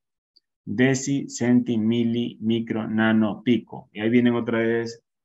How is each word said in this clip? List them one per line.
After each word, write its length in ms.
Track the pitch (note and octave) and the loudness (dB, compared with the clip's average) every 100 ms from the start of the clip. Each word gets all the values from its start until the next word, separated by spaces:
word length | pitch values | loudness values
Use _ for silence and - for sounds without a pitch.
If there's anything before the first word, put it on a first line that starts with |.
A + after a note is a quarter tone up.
| _ _ _ _ _ _ | _ _ _ _ _ _
Deci, 680 | - G#2 C3 B2+ C#3+ C#3 - | -8 0 2 2 -2 -4 -6
centi, 500 | - B2 B2 A#2+ A2+ | -4 2 2 2 0
mili, 600 | A2 A#2 A#2 A#2 A#2+ - | 0 0 0 -2 -4 -6
micro, 440 | A2 A#2 A#2 A2 A2 | -2 -2 -2 -6 -4
nano, 560 | A2 A2 A2 A2 F#2 | 0 2 2 2 -2
pico. 460 | - A#2 - C#2 - | 0 0 -2 -16 -18
Y 80 | G2+ | -6
ahí 100 | A2 | 0
vienen 240 | B2 A#2+ | 2 4
otra 240 | A#2+ A2+ A2+ | 2 -2 -2
vez 440 | A2+ A#2 A2+ - _ _ | 0 -2 -4 -10 _ _